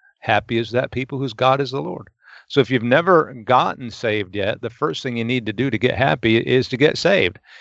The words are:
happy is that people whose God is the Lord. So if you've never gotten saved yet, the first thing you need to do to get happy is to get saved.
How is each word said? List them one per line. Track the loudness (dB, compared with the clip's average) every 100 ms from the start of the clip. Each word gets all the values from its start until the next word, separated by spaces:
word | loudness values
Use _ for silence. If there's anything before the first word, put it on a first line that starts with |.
| _ _
happy | -2 -2 0 -2
is | -2
that | -2 -4
people | -6 -8 -6
whose | -8
God | -2 0 0
is | -2
the | -6
Lord. | -8 -10 -14 _ _ -20 -2
So | 0
if | 2
you've | 2
never | 2 2 4 4 2 -4
gotten | 0 2 2 -4 -10
saved | -6 -2 -2 -4 -4
yet, | -4 -4
the | -8
first | -6 -4 -4
thing | -6 -4
you |
need | -2 -2 -2
to |
do | -4 -2
to | 0
get | 0 2
happy | 0 2 2 2
is | 4 0 0
to | 2
get | 2 2
saved. | 2 2 2 -2 _ -20